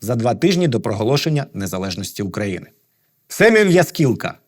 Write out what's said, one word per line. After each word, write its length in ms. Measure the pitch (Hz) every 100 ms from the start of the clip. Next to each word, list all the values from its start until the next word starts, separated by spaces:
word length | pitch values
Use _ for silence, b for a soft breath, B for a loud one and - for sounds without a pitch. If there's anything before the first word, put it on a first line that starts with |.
за 140 | 101
два 200 | 120 120
тижні 340 | 117 180 180 175
до 120 | 123
проголошення 680 | 104 104 107 143 165 151 131
незалежності 680 | - 95 92 95 92 92 -
України. 440 | 101 - 104 90 - _ _ _ _ _ _
Семюель 380 | - 220 220 202
Яскілка. 680 | 175 156 - 143 104 87 -